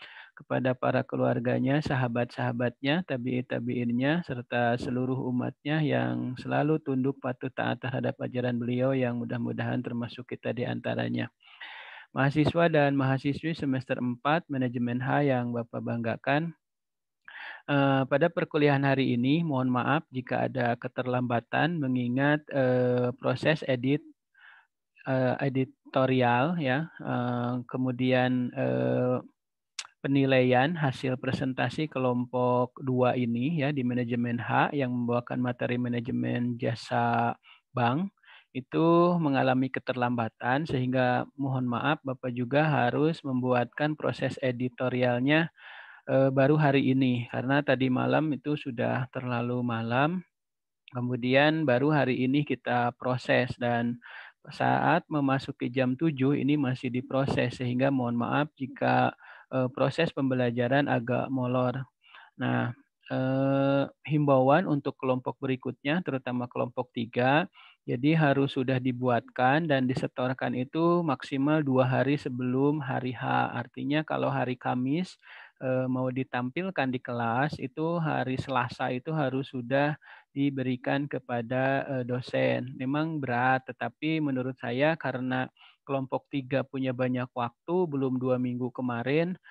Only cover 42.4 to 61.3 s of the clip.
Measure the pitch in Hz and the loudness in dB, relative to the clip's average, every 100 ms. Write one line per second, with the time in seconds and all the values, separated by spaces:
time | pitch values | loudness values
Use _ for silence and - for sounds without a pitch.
42.4 | 120 143 156 131 120 131 151 160 143 127 | 0 2 2 2 2 2 0 0 -4 -2
43.4 | 127 123 117 - 151 151 131 - 135 - | 2 2 0 -2 -2 0 -2 -2 -4 -2
44.4 | 131 120 127 - 127 123 123 123 135 156 | -4 -2 -4 -2 -2 0 2 2 2 2
45.4 | 170 - - - - - - 131 135 135 | 2 -6 -20 -20 -20 -14 0 2 4 4
46.4 | 135 156 147 139 127 131 131 123 117 120 | 4 6 4 4 4 4 2 0 -2 -4
47.4 | 123 139 143 123 131 127 123 139 156 131 | 0 0 2 2 2 2 2 2 0 -2
48.4 | 147 147 143 120 120 123 127 131 123 120 | -4 -4 -4 -4 -2 -2 -4 -6 -4 -2
49.4 | 120 123 120 113 113 123 151 185 - _ | -2 -2 -2 -2 0 2 2 -2 -8 _
50.4 | _ _ _ _ _ 123 123 123 123 131 | _ _ _ _ _ -6 -4 -2 2 6
51.4 | 151 160 147 120 143 151 127 120 127 143 | 6 4 2 4 4 4 2 2 2 2
52.4 | 147 123 123 123 120 - 127 123 - 127 | 0 -2 0 0 0 -2 -4 -2 2 2
53.4 | 123 - 120 120 120 240 - - - - | 2 -2 -2 0 0 -4 -10 -18 -20 -20
54.4 | - - 127 131 131 165 - 151 139 135 | -14 -2 2 2 2 2 0 -2 0 0
55.4 | - - 131 127 127 127 165 135 135 139 | -2 -6 -4 0 0 0 0 2 2 2
56.4 | 131 147 131 131 131 123 135 135 139 123 | 2 2 0 -2 -4 -4 -2 -2 0 0
57.4 | 123 - 123 123 139 135 120 120 117 135 | -2 -2 -2 2 2 2 0 -2 0 0
58.4 | 151 - 131 262 127 127 123 - - - | -2 -4 -10 -2 2 4 2 0 -12 -20
59.4 | - 131 127 131 135 - 165 - 135 127 | -6 -2 -2 0 0 2 -2 0 0 2
60.4 | 120 120 120 139 143 127 117 123 123 | 0 0 2 2 2 0 0 -2 -2